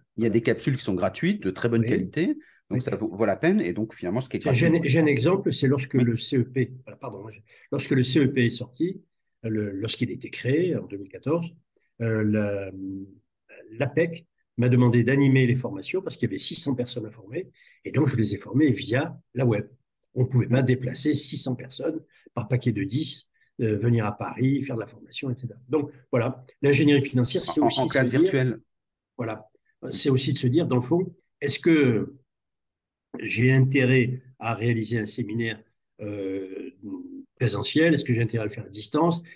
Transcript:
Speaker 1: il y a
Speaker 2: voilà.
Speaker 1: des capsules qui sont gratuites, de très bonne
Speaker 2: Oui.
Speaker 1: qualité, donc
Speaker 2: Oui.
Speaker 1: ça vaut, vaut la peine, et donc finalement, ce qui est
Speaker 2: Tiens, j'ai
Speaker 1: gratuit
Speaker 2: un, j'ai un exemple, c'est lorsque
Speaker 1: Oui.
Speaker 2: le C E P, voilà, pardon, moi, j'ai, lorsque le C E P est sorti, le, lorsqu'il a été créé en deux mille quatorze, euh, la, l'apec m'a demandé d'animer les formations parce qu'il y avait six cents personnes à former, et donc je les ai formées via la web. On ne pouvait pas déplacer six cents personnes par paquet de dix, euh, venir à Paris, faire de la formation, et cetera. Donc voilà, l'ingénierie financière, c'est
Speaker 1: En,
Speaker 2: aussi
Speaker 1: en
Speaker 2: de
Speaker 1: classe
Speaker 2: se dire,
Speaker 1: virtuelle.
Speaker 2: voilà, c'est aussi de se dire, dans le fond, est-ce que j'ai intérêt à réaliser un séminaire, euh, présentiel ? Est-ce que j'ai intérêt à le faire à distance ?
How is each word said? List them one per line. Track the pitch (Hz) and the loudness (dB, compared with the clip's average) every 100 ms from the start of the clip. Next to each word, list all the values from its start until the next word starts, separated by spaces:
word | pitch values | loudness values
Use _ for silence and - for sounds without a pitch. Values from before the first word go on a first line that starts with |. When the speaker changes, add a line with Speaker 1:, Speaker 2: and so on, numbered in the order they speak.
| _ - | _ -2
Speaker 1:
il | |
y | 113 | 2
a | |
Speaker 2:
voilà. | |
Speaker 1:
des | 107 | 2
capsules | 113 110 - 131 | 2 0 0 -2
qui | |
sont | - | -2
gratuites, | 92 95 - 165 208 | -2 -2 -2 -2 -2
de | 95 | -4
très | 92 120 | -4 0
bonne | 117 | 0
Speaker 2:
Oui. | 113 | 2
Speaker 1:
qualité, | 101 92 147 190 | 0 -2 -2 -2
donc | 302 - _ _ 127 | -2 -8 _ _ -4
Speaker 2:
Oui. | |
Speaker 1:
ça | 120 101 | -4 -4
vaut, | 107 | -6
vaut | 92 107 | -2 -2
la | 95 | 2
peine, | 160 208 | 2 2
et | 87 | 0
donc | 87 110 | -4 -6
finalement, | - 90 107 | -6 -4 -4
ce | 131 | -4
qui | - | -4
est | |
Speaker 2:
Tiens, | - | 0
j'ai | 123 170 | 2 4
Speaker 1:
gratuit | 160 165 | 2 2
Speaker 2:
un, | |
j'ai | 151 | 2
un | 151 | 4
exemple, | 131 135 196 185 | 2 2 2 0
c'est | - 139 | 0 2
lorsque | 139 135 | 0 0
Speaker 1:
Oui. | 135 | 2
Speaker 2:
le | 120 113 | 2 0
C | - 139 | 0 0
E | |
P, | 120 135 123 127 | 0 -2 -4 -6
voilà, | - 104 | -20 -16
pardon, | - 98 | -14 -12
moi, | 107 | -16
j'ai, | - _ _ _ | -18 _ _ _
lorsque | 143 - | -6 0
le | 135 | 2
C | 127 143 | 2 4
E | 135 | 2
P | - 117 | 4 0
est | |
sorti, | - - - 170 196 _ _ _ _ | 0 -10 -4 -4 -4 _ _ _ _
le, | 117 107 104 | -6 -4 -4
lorsqu'il | 95 110 - 120 | -6 -6 -2 -4
a | |
été | - - | -4 -12
créé | - 123 147 180 131 | -6 -2 0 0 -2
en | 90 | -6
deux | 98 | -12
mille | 98 | -12
quatorze, | 95 - 165 170 - _ _ _ _ | -10 -4 -2 -4 -14 _ _ _ _
euh, | 113 110 | -2 0
la, | 107 107 104 101 95 95 95 95 95 - _ _ _ - - | 2 0 0 -4 -8 -10 -10 -10 -12 -20 _ _ _ -20 -20
l'apec | 113 139 - 170 165 - _ _ - | -4 -2 0 0 -2 -16 _ _ 0
m'a | 123 | 4
demandé | 123 123 120 | 6 6 6
d'animer | 120 139 139 131 127 | 4 4 6 6 4
les | 113 | 2
formations | 107 98 - 185 | -2 -8 -6 -4
parce | 180 - | -4 -4
qu'il | 123 | -4
y | |
avait | - | -2
six | - | -2
cents | 170 147 | 0 -2
personnes | 123 120 123 107 | -2 -4 -6 -10
à | |
former, | 110 95 139 185 _ _ _ | -14 -12 -10 -10 _ _ _
et | - | -4
donc | 135 143 | 2 2
je | 127 | 2
les | 104 | -2
ai | 98 | -2
formées | - 131 151 | -2 2 4
via | - 95 123 165 - _ | 2 0 -2 -2 -8 _
la | 127 127 | -2 0
web. | 104 - - _ _ _ | 0 -2 -16 _ _ _
On | 123 | -2
ne | 123 | 0
pouvait | 123 104 | 2 2
pas | 127 | 2
déplacer | 127 127 127 - 151 | 4 0 -2 -2 0
six | 151 - 135 | 0 0 -2
cents | - 120 | -4 -6
personnes | - - 135 - - _ - | -8 -6 -6 -6 -10 _ -14
par | - 107 | -12 -4
paquet | 123 - | -2 0
de | 101 | -2
dix, | 95 117 160 - - _ _ - | -2 -2 -4 -6 -8 _ _ -4
euh, | 113 104 | -2 0
venir | 117 117 | 2 2
à | 107 101 | 0 -6
Paris, | 90 98 131 139 | -10 -2 0 0
faire | 123 113 | -2 -8
de | |
la | 101 | -8
formation, | - - - 139 | -14 -16 -10 -8
et | 117 | -6
cetera. | 123 - - | -10 -12 -4
Donc | 151 143 - _ | -4 -4 -10 _
voilà, | 123 120 123 - _ | -2 -2 -4 -14 _
l'ingénierie | 139 139 147 143 | 2 4 6 4
financière, | - 127 120 180 | 4 0 0 0
c'est | - - | -2 2
Speaker 1:
En, | 135 | 2
Speaker 2:
aussi | - | 2
Speaker 1:
en | 123 | 0
Speaker 2:
de | |
Speaker 1:
classe | 139 127 | 2 2
Speaker 2:
se | |
dire, | 131 | 4
Speaker 1:
virtuelle. | 185 151 127 110 _ _ _ _ _ - | 4 4 0 -2 _ _ _ _ _ -8
Speaker 2:
voilà, | 113 107 - _ _ _ 131 | -8 -8 -14 _ _ _ -8
c'est | - 147 | -2 2
aussi | 127 - | 2 2
de | 127 | 0
se | 127 | 2
dire, | 139 170 | 2 2
dans | 127 | 0
le | |
fond, | 123 170 185 - _ _ | 2 0 0 -8 _ _
est-ce | - - | -4 0
que | 175 160 135 107 - - _ _ _ _ _ _ _ _ _ - | 4 6 6 2 -2 -10 _ _ _ _ _ _ _ _ _ -12
j'ai | 110 107 127 | -6 2 4
intérêt | 135 131 139 127 131 120 127 - _ | 4 4 2 4 4 2 -2 -12 _
à | 113 | -6
réaliser | 110 117 113 104 117 | -2 0 0 -2 -4
un | 104 | -4
séminaire, | - 104 113 113 110 _ _ _ _ | -6 -6 -4 -4 -6 _ _ _ _
euh, | 104 104 95 95 95 95 95 - 104 92 - - - _ | -10 -8 -6 -6 -8 -12 -14 -14 -14 -12 -14 -16 -20 _
présentiel ? | 120 101 98 147 165 | -4 -2 -2 2 4
Est-ce | 147 | 4
que | - | 2
j'ai | 117 | 0
intérêt | 113 117 | 0 -2
à | 104 | -6
le | |
faire | 110 104 | -8 -12
à | |
distance ? | 104 - - 170 165 - | -6 -2 2 2 0 -6